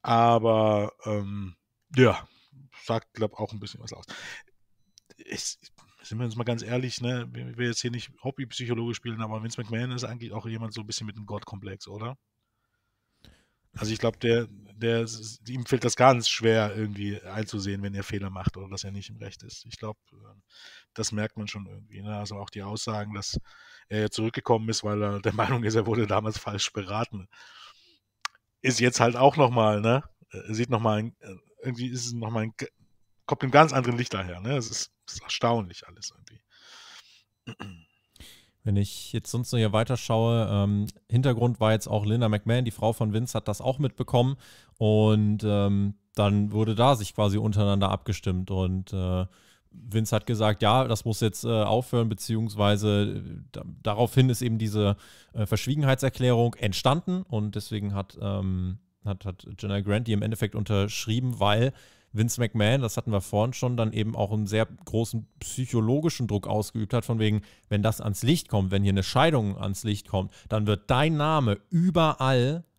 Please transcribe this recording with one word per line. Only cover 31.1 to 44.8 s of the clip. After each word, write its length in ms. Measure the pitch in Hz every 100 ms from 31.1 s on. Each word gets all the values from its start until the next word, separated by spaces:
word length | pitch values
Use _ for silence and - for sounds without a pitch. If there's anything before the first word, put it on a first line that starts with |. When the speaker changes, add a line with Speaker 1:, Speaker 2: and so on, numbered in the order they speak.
| -
Speaker 1:
äh, 140 | 101 92 _ _
irgendwie 260 | - 120 123
ist 180 | 123 120
es 60 |
noch 180 | 120 110
mal 140 | 117
ein 100 | 110 -
g-, 140 | - _ _ _ _ _ -
kommt 160 | -
in 60 | 135
einem 40 |
ganz 200 | 139 160
anderen 260 | 135 123 120
Licht 160 | 123
daher, 260 | 98 92 87
ne? 160 | 101 139
Es 120 | 113
ist 240 | 117 - _ -
das 60 | -
ist 80 |
erstaunlich 640 | - - 120 117 95 85 -
alles 240 | - -
irgendwie. 260 | _ - - _ _ - - - - - _ _ _ -
<clears throat> 400 | 110 101 87 82 _ _ _ - - _ _
Speaker 2:
Wenn 140 | 110 101
ich 360 | 101 - -
jetzt 200 | 120 -
sonst 180 | 117 123
noch 80 | 120
hier 140 | 110
weiterschaue, 760 | 110 113 123 - 113 113 117 104
ähm, 380 | 101 101 101 104 - _
Hintergrund 500 | 120 131 117 120 117
war 140 | 110
jetzt 160 | 110 -
auch 180 | 107 104
Linda 220 | 113 117
McMahon, 360 | 104 110 120
die 60 | 120
Frau 220 | - 110
von 200 | 113 110
Vince, 220 | 104 123
hat 140 | 113 -
das 120 | 101
auch 200 | 127 127
mitbekommen 560 | 139 - 123 123 123 139 - - _
und, 600 | _